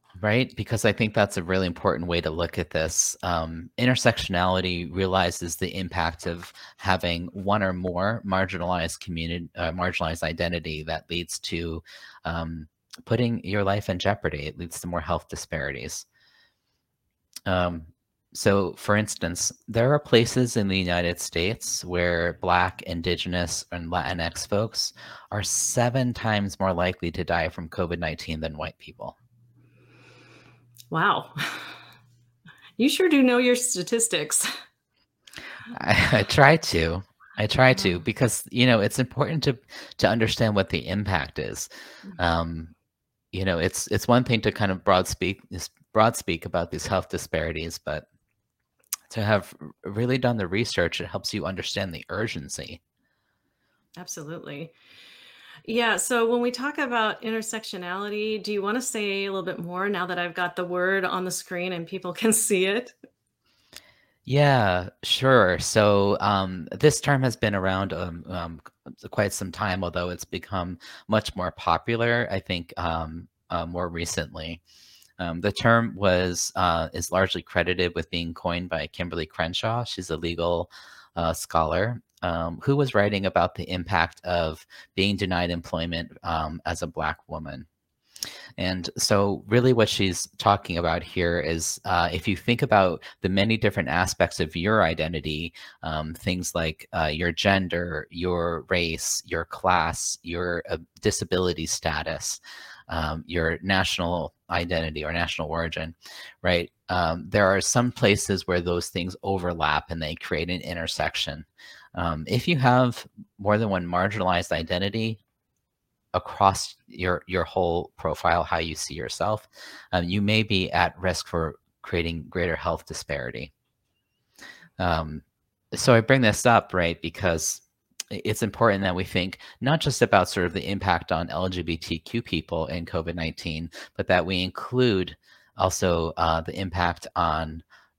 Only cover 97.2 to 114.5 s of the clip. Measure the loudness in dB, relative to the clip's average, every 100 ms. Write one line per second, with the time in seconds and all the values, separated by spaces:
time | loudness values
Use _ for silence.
97.2 | -2 2 2 2 2 -4 -4 -6 -8 -4
98.2 | -2 0 -2 -2 0 0 0 -2 -4 -6
99.2 | -4 -6 -6 -2 2 2 2 -2 -6 -6
100.2 | -6 -4 -2 -2 -4 -6 -8 _ -2 -2
101.2 | 0 0 0 0 -4 -2 -2 -2 -4 -6
102.2 | -6 -8 -12 -20 -20 -18 -8 -4 -4 -4
103.2 | -4 -2 0 -2 0 2 2 0 -2 -2
104.2 | -4 _ -6 -4 0 0 -2 -4 -4 -2
105.2 | -2 -4 -4 -2 -4 -4 -8 -10 -18 -18
106.2 | -18 -4 0 2 0 _ -4 0 0 -2
107.2 | 0 4 4 4 2 2 2 2 4 4
108.2 | 2 -2 0 0 2 -2 -2 -4 -6 -6
109.2 | -4 -2 -2 0 2 0 -2 -6 -6 -6
110.2 | -4 -2 -2 -4 -6 -6 -4 -2 -2 -2
111.2 | -6 -8 -12 _ -20 -20 -12 -4 -2 -2
112.2 | -2 0 2 4 6 6 4 0 -10 -20
113.2 | -20 -4 2 2 2 0 0 0 0 2
114.2 | 2 2 0